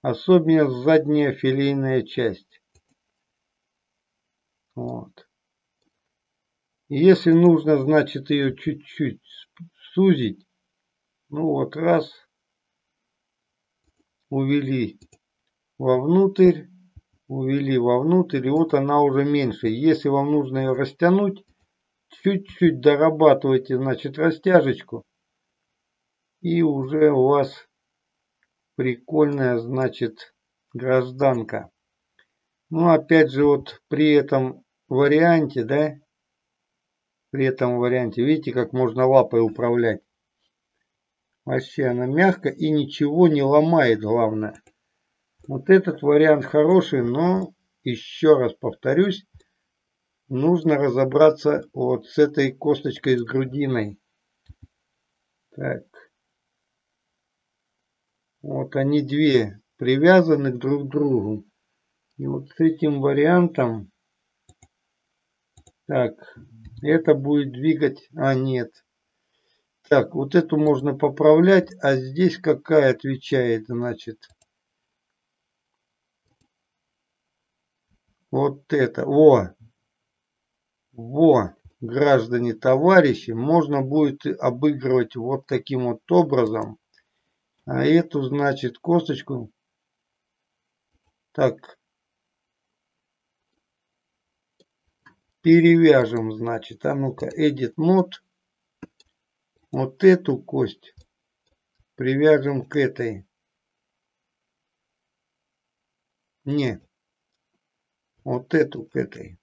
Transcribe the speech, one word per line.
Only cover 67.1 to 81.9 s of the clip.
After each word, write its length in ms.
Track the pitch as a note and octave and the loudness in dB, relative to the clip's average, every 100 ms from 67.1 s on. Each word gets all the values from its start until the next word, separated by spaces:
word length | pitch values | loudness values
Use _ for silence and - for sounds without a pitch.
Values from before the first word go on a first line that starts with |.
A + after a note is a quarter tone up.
| C#3 | 0
будет 360 | C3+ D3 C#3 | 2 0 -2
двигать, 560 | B2 D3+ D3 D3 - _ D#3 | -4 -2 0 0 -4 _ -4
а 200 | C3+ C3 | -2 0
нет. 500 | C3+ B2+ A#2 _ _ _ _ _ _ _ _ _ _ _ _ | 0 -4 -6 _ _ _ _ _ _ _ _ _ _ _ _
Так, 260 | C#3+ - D#3+ | 0 0 -6
вот 200 | C#3 F3+ | -2 -2
эту 220 | D#3+ D3+ | 0 -2
можно 380 | D3+ C#3 C#3+ C#3 | 0 0 -2 -4
поправлять, 760 | D3 C3 D#3 D#3 F3+ F#3+ F3+ - | -4 0 4 6 6 4 2 -4
а 140 | C#3 C3+ | -2 -2
здесь 420 | C3 C#3 F#3 - | -4 -2 -2 0
какая 540 | D#3+ D3+ - D#3 C#3 | -4 -4 0 2 2
отвечает, 760 | B2+ C3+ C3 - C#3 A#2+ A2+ A2 | 0 -6 -8 -4 -2 -2 -4 -6
значит. 600 | A#2+ A#2+ A2+ - A2 _ _ _ _ _ _ _ _ _ _ _ _ _ _ _ _ _ _ _ _ _ _ _ _ _ _ _ _ _ _ _ _ _ _ _ _ _ _ _ _ _ | -8 -8 -10 -16 -20 _ _ _ _ _ _ _ _ _ _ _ _ _ _ _ _ _ _ _ _ _ _ _ _ _ _ _ _ _ _ _ _ _ _ _ _ _ _ _ _ _
Вот 400 | C3+ C#3+ C#3 _ | -4 -4 -6 _
это, 320 | D3 A#2+ - - | -2 -2 -4 -4
во. 500 | C#3+ D#3 B2 F#2 _ _ _ _ _ _ _ _ _ _ _ _ _ _ | 6 6 6 0 _ _ _ _ _ _ _ _ _ _ _ _ _ _
Во, 600 | A#2+ A#2 C#3 D#3+ C3 F#2+ _ - _ | -20 -10 2 4 4 2 _ -20 _
граждане, 720 | A#2 | -8